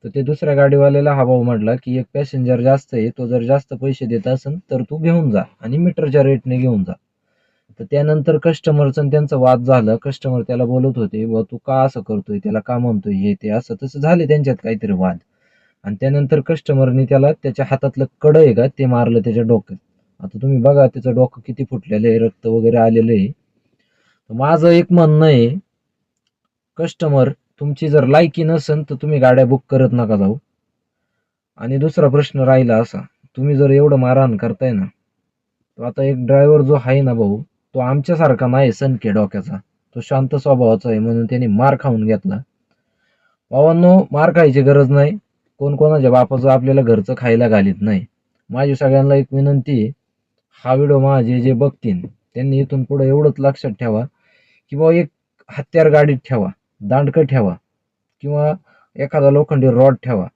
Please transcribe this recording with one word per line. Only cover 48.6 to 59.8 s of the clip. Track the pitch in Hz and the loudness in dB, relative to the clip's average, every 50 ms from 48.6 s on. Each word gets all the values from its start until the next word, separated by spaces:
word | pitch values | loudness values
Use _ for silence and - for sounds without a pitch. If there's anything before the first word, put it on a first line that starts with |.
| 139 143 139 | -2 -2 -2
सगळ्यांना | 131 147 135 135 139 135 139 139 | 0 0 2 2 2 4 4 2
एक | 139 135 - 135 | 2 0 -2 -2
विनंती | 135 139 143 143 139 123 - 143 117 107 | -2 0 0 0 0 -2 -2 -2 -2 -2
आहे, | 117 143 _ _ _ _ _ _ _ _ _ _ _ _ _ _ | -4 -6 _ _ _ _ _ _ _ _ _ _ _ _ _ _
हा | 127 131 | -2 0
व्हिडिओ | 131 143 143 143 135 | 0 2 2 2 2
माझे | 131 139 139 131 120 113 123 123 | 2 2 2 0 0 0 -2 0
जे | 120 131 131 | 0 0 0
बघतील, | 113 143 139 131 _ - 117 98 87 87 | 0 0 -2 -2 _ -6 -4 -4 -4 -6
त्यांनी | - _ _ _ _ _ 120 127 139 135 135 | -12 _ _ _ _ _ -6 -4 -2 -2 -2
इथून | 135 135 - 135 127 | -2 -2 -4 -6 -4
पुढे | - 143 139 135 131 | -4 -2 -2 0 2
एवढंच | 135 147 151 147 135 - | 2 2 2 0 0 2
लक्षात | 135 139 135 - - 135 | -2 -2 -2 -2 -8 -8
ठेवा | 104 - 123 117 107 107 123 139 _ _ _ _ _ _ _ _ _ _ _ _ | -8 -6 -4 -4 -2 -4 -4 -6 _ _ _ _ _ _ _ _ _ _ _ _
की, | 139 | -4
बुवा, | 139 160 160 170 | 0 2 2 2
एक | 170 170 147 _ _ _ _ _ _ _ _ | 2 0 -2 _ _ _ _ _ _ _ _
हत्यार | - - 139 _ - 170 160 156 | -14 -14 -14 _ 0 2 4 4
गाडीत | 147 151 147 147 143 127 _ - | 6 4 4 4 0 -2 _ -4
ठेवा, | 131 117 98 92 - _ _ _ _ _ | -4 -4 -2 -4 -6 _ _ _ _ _
दांडकं | 104 101 123 135 143 139 135 170 156 | -6 -2 -2 0 0 0 0 0 0
ठेवा | 135 135 131 110 95 87 - _ _ _ _ _ _ _ _ _ _ _ _ - | 0 0 0 0 -2 -4 -6 _ _ _ _ _ _ _ _ _ _ _ _ -10
किंवा | 143 147 147 147 151 156 - _ _ _ _ _ _ _ | -6 -4 -2 -2 -2 -2 -6 _ _ _ _ _ _ _
एखादा | - 139 139 - 156 139 139 | -10 -10 -4 -2 2 2 4
लोखंडी | 139 143 151 - 156 139 131 | 4 2 0 0 0 0 2
रॉड | 131 120 120 | 2 4 4